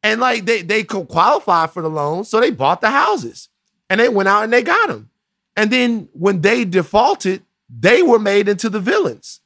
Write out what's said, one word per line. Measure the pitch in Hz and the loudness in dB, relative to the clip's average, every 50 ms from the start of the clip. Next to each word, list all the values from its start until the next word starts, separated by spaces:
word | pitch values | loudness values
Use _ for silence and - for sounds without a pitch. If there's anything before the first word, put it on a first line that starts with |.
And, | - 214 220 226 | 0 -2 -2 0
like, | 247 254 240 233 196 | 0 -2 -2 -2 -2
they, | 175 233 214 | -2 -2 -2
they | 175 170 202 220 208 | -2 -4 -4 -4 -2
could | - 220 196 170 - | -4 -6 -8 -8 -6
qualify | - 165 170 220 294 - - - 180 170 160 160 | -2 0 2 2 2 0 0 0 0 0 0 -2
for | - 180 | -4 -6
the | 165 160 | -8 -6
loan, | 156 156 143 147 156 175 214 | -4 -4 -4 -4 -4 -6 -6
so | - - 220 | -2 0 0
they | 240 - | 0 0
bought | 233 - 131 139 175 185 | 0 0 0 0 0 2
the | - 214 | 0 0
houses. | 254 277 277 427 427 311 160 113 - - - _ _ _ _ _ _ _ _ _ | 0 2 0 0 -2 -2 -6 -10 -14 -16 -20 _ _ _ _ _ _ _ _ _
And | 185 202 | 0 2
they | 233 254 | 2 2
went | 240 202 190 190 | 2 0 2 2
out | 196 208 214 | 2 2 0
and | 220 233 | 2 0
they | 247 254 | 0 2
got | 339 339 427 466 370 | 2 0 0 0 -2
'em. | 139 107 107 _ _ _ _ _ _ _ _ _ _ - | -4 -8 -12 _ _ _ _ _ _ _ _ _ _ -2
And | 214 214 | -2 0
then | 240 254 247 240 233 220 - - _ | 2 0 0 0 -2 -4 -6 -12 _
when | - 165 202 202 180 | -2 0 0 0 2
they | 151 196 233 254 240 | 2 2 2 2 -2
defaulted, | 185 170 185 170 - - 208 240 285 392 - - 196 190 - _ _ _ _ _ _ | 0 0 -2 -2 2 0 2 2 2 0 -2 -2 -4 -4 -4 _ _ _ _ _ _
they | 123 117 110 180 240 359 | -16 0 2 4 4 6
were | 359 320 240 226 | 6 4 4 4
made | 214 202 196 202 208 196 | 2 2 2 2 2 2
into | 208 180 - 226 | -2 -2 -2 -4
the | 185 214 | -4 -2
villains. | 185 214 - 427 370 156 113 101 _ - - - _ | -2 0 0 0 0 -2 -4 -8 _ -20 -20 -20 _